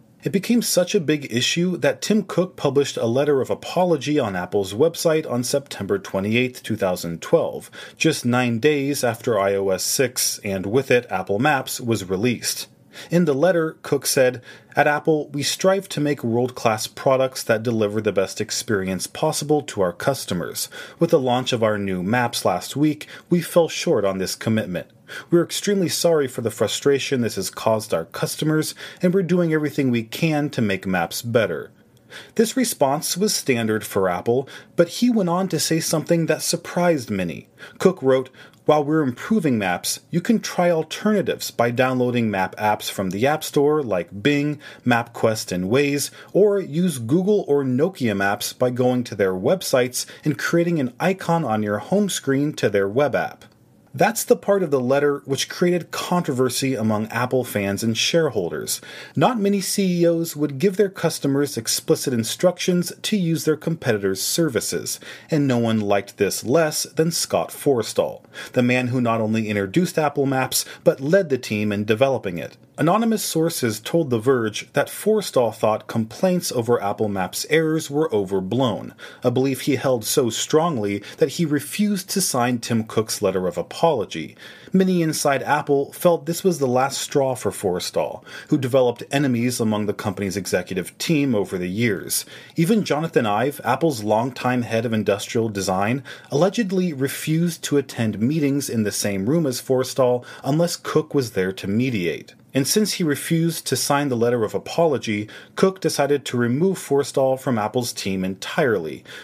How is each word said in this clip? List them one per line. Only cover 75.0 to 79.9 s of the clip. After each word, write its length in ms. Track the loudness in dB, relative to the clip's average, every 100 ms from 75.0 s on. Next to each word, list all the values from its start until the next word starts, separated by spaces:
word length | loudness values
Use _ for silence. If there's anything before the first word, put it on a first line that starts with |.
| 0 0 0 0 0
thought 320 | 2 0 0 -2
complaints 640 | -4 -4 -2 0 0 -2
over 300 | -4 0 0
Apple 260 | 0 -2 -2
Maps 380 | -2 -4 -6 0
errors 400 | 0 2 -2 -2
were 200 | -2 0
overblown, 840 | 0 0 -2 -2 0 0 -2 -8 -16 -20 -4
a 60 | 0
belief 320 | 2 0 -2
he 140 | -2 0
held 280 | 0